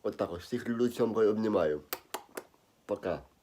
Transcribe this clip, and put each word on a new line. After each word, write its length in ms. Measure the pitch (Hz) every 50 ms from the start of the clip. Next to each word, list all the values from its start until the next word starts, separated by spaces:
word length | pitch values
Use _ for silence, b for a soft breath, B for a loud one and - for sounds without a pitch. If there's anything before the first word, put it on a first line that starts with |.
Отак 300 | - 107 95 - 104 87
ось. 100 | 85 87
Всіх 260 | - - - 120 - 120
людей 320 | 117 113 123 120 120 -
обнімаю. 800 | 120 113 107 113 110 104 107 110 110 110 104 95 85 78 76 73 - - - - - _ - - - - - - - _ _ _ _ _ _ _ _
Пока. 360 | - 104 98 - 95 82 73 - - _ _